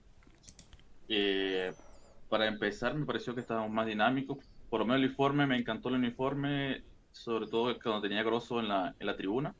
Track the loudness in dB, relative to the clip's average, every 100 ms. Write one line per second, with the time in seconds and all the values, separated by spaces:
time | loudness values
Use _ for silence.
0 | -20 -20 -20 -20 -20 -20 -20 -20 -20 -16
1 | -4 0 2 2 0 -2 -2 -6 -14 -20
2 | -20 -16 -2 0 2 2 -2 0 -2 -2
3 | -2 -2 -4 -6 -4 -2 -2 0 0 4
4 | 4 4 -2 -6 -10 -20 -4 0 4 4
5 | 4 4 2 4 4 2 0 -2 0 0
6 | 0 0 -2 0 -2 0 -2 -4 -8 -20
7 | -20 -12 -2 -2 0 0 2 0 0 0
8 | 0 0 2 2 0 -2 0 0 0 -4
9 | -4 -2 -2 -2 -2